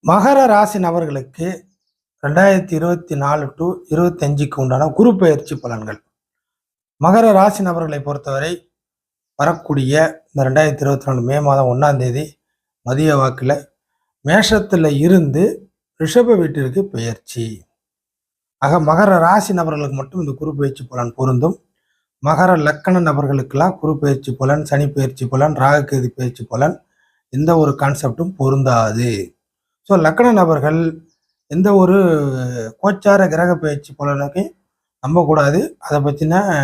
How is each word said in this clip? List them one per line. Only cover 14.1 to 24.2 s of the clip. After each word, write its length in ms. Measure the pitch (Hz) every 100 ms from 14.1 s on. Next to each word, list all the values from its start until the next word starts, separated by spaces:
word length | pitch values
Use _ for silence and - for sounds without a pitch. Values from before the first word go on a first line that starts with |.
| _ 139
மேஷத்துல 640 | 185 - 214 196 180 156 143
இருந்து 460 | 165 185 151 135 196 - - _ _ _
ரிஷப 380 | 156 247 233 214
வீட்டிற்கு 440 | 160 143 131 135 196
பெயர்ச்சி. 600 | 120 117 110 _ 117 113 107 _ _ _ _ _ _ _ _ _ _
ஆக 180 | 139 170
மகர 400 | 151 160 208 185
ராசி 340 | 165 202 -
நபர்களுக்கு 440 | 185 160 151 143 135
மட்டும் 240 | 139 185
இந்த 120 | 151
குரு 200 | 123 151
பெயர்ச்சி 320 | 143 139 131 127
பலன் 280 | 123 120 117
பொருந்தும். 400 | 131 123 156 - _ _ _ _ _ _
மகர 280 | 139 156 185 175
லக்கண 400 | 147 151 - 180
நபர்களுக்கெல்லாம் 760 | 165 143 143 139 123 135 175 185
குரு 160 | 156 143
பெயர்ச்சி 380 | 143 135